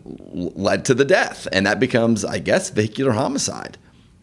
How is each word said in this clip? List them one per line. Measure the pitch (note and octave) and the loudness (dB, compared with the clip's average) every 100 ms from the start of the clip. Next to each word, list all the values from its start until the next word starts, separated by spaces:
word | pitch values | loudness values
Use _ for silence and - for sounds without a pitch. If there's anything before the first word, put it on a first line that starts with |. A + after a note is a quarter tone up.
| - | -18
l-, | B1+ G1+ F2 E2+ | -18 -12 -8 -8
led | - G2 G2 - | -2 0 0 2
to | |
the | B2 C#3 | 2 4
death. | G3+ - - - | 4 2 -6 -2
And | F#2+ G2 | 0 2
that | G#2 | 2
becomes, | C3 B2+ A#2 A2 | 2 2 2 0
I | F#2+ G2 | -2 -4
guess, | F#2 B2+ F#3+ | 0 0 0
vehicular | - A2 A2+ C3+ | -2 -2 0 0
homicide. | G#2+ D#3 C4+ - - - - _ _ _ _ | 0 0 -2 -4 -6 -12 -16 _ _ _ _